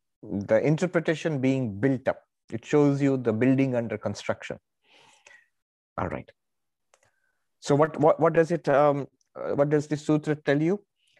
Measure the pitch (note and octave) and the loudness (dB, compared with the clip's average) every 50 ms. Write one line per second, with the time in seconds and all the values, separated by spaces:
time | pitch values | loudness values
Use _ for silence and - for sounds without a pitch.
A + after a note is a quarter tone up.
0 | _ _ _ _ - - F2+ G2+ G2+ - A2 A2 - C#3 D#3 D3+ - F3 - E3+ | _ _ _ _ -14 -8 -8 -6 -2 2 2 2 4 2 0 0 0 -2 -2 -2
1 | E3 - E3 D3+ - E3+ D#3 C3+ B2+ C3 C3+ C3+ C3 A2+ G2 G2 G#2+ C#3 C#3 A#2+ | -2 -2 -4 -4 -4 -6 -4 -2 0 0 0 0 -2 -4 -6 -2 0 0 0 0
2 | - - - - _ _ _ _ _ - - A#2 - - - D3 C#3+ C#3+ C#3 C#3 | -2 -4 -4 -6 _ _ _ _ _ -12 -12 -12 -8 0 2 4 4 4 2 2
3 | C#3+ C#3 C3+ C3 B2 A#2 A2 A2 B2 C3 C3+ C3 C3+ C3+ B2 A#2+ A#2 A2 A2 G#2+ | 0 0 0 0 -2 -2 0 0 2 2 2 2 2 0 0 -4 -4 -4 -6 -6
4 | - G#2 G2+ - - - G#2+ - - - - - _ _ _ _ _ _ _ _ | -6 -8 -8 -8 -6 -8 -8 -8 -8 -14 -14 -14 _ _ _ _ _ _ _ _
5 | _ _ _ _ _ - - - _ _ _ _ _ _ _ _ _ _ - - | _ _ _ _ _ -20 -20 -20 _ _ _ _ _ _ _ _ _ _ -10 -8
6 | F2 F2 D2 - - _ - _ _ _ _ _ _ _ _ _ _ _ _ _ | -6 -6 -6 -8 -12 _ -20 _ _ _ _ _ _ _ _ _ _ _ _ _
7 | _ _ _ _ _ _ _ _ _ _ _ _ - - C#3+ C#3+ D3+ D#3 D3+ - | _ _ _ _ _ _ _ _ _ _ _ _ -2 0 2 4 2 2 2 2
8 | C#3+ D#3 D3+ - D3+ E3 D#3+ E3 E3 D#3 F3 D#3+ - - C#3 C3+ D3 D3 C#3+ C#3+ | 2 2 4 4 2 2 4 2 2 2 0 -4 -2 0 2 4 4 4 2 0
9 | C3 - _ _ _ _ - - A#1+ D2+ G2 C#3+ C#3+ D3 D3+ D3+ D3 D3 D3+ C#3+ | -4 -8 _ _ _ _ -14 -10 -8 -4 0 0 0 2 2 0 0 -2 -6 -6
10 | D3 - D#3 D3+ D3+ D#3 D3+ D3 - - C#3 D3 D#3 E3 G3 G3+ - _ _ _ | 0 0 0 0 0 -2 -6 -4 0 0 0 0 2 0 -2 -2 -6 _ _ _
11 | _ _ _ - | _ _ _ -8